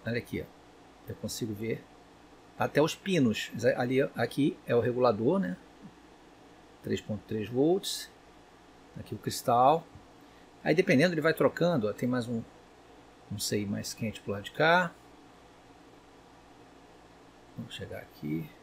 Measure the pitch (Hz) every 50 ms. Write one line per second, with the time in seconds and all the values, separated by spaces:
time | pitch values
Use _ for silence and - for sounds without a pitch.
0 | - 113 117 120 - - - 87 - - - - - - - - - - - -
1 | - - - - - 110 - - 123 107 104 101 113 110 127 156 - - - -
2 | - - - - - - - - - - - - 117 120 - 143 151 160 - -
3 | - 196 185 165 135 113 104 - - - - - 117 120 - 143 123 123 131 131
4 | 143 - - - 117 117 - 139 139 156 - - - - 123 117 113 123 117 123
5 | 127 120 110 101 113 135 180 196 185 175 180 - - - - - - - - -
6 | - - - - - - - - - - - - - - - - - 107 107 98
7 | - - 110 101 - - 107 110 104 101 123 127 143 160 180 196 - - - -
8 | - - - - - - - - - - - - - - - - - - - -
9 | 90 - 110 107 - - - - - - 120 120 127 139 156 165 160 - - -
10 | - - - - - - - - - - - - - 156 156 139 - - 135 127
11 | 160 185 170 156 147 160 160 - 151 127 - - 165 175 175 135 104 104 104 -
12 | 131 123 127 127 117 120 120 113 113 - - - - - - - - - - -
13 | - - - - - - 104 107 - - 120 107 104 101 104 110 104 - - -
14 | 120 110 101 - - - 101 101 104 - - - 147 160 170 180 180 170 - -
15 | - - - - - - - - - - - - - - - - - - - -
16 | - - - - - - - - - - - - - - - - - - - -
17 | - - - - - - - - - - - 120 120 - - - 95 - - 101
18 | - - - - - 151 151 165 156 - - -